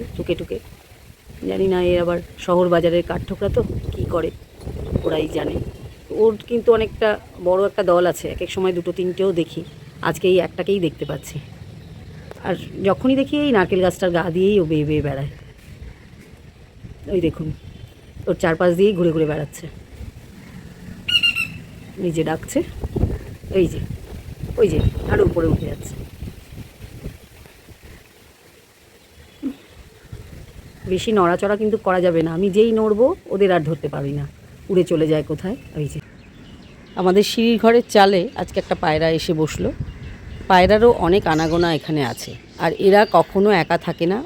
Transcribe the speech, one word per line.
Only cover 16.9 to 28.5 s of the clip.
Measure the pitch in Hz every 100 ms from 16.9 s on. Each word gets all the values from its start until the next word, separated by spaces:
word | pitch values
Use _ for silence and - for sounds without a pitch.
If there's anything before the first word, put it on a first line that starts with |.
| - -
ওই | 185 160
দেখুন, | - 156 - - - - - - - -
ওর | 170
চারপাশ | 175 160 180 170
দিয়েই | 202 185
ঘুরে | 170
ঘুরে | 160 151
বেড়াচ্ছে। | 147 147 - 160 - - - - - - - - - - - - - - 1077 1077 1077 1077 - - - - - 180
এই | 160
যে | 156
ডাকছে, | 160 - - - - - - - 120 - - - 190
এই | 175
যে, | - - - - - - - - -
ওই | 208
যে | - - - -
আরও | 208 185
উপরে | 170 165
উঠে | 156 147
যাচ্ছে। | 143 - - - - - - - - - - - - - - - - - - - - - - - - - _ -